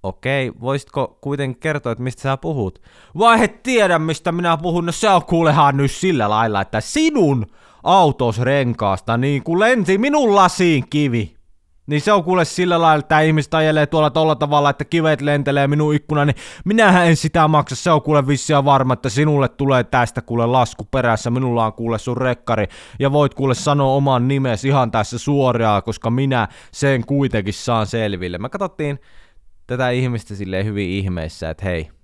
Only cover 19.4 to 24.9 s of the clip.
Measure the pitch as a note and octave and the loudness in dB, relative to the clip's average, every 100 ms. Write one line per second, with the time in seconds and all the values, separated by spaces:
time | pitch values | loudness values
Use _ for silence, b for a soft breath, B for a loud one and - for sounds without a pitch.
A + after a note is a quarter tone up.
19.4 | C3 - C#3 C3 A#2+ C3 A#2+ - - A#2 | 0 -2 0 0 2 0 0 -4 -6 -2
20.4 | A#2 B2+ A#2 - - C3 B2 A2 A#2+ B2 | 0 2 0 -4 -6 -2 0 -2 -2 -2
21.4 | C3 A#2 A2 - A#2 A2 - A#2+ B2+ A#2+ | -2 -2 -2 -4 -6 -4 -6 -4 -2 -4
22.4 | - G#2+ G2+ B B B C#3 D3 C#3+ - | -4 -2 -2 B B B 0 2 0 0
23.4 | C3+ B2 D3+ C#3+ C3+ C#3 C#3 B2+ B2 C#3 | -2 0 0 0 2 2 2 0 0 0
24.4 | C3 A2 C3+ C#3+ A#2+ | -2 -2 0 0 2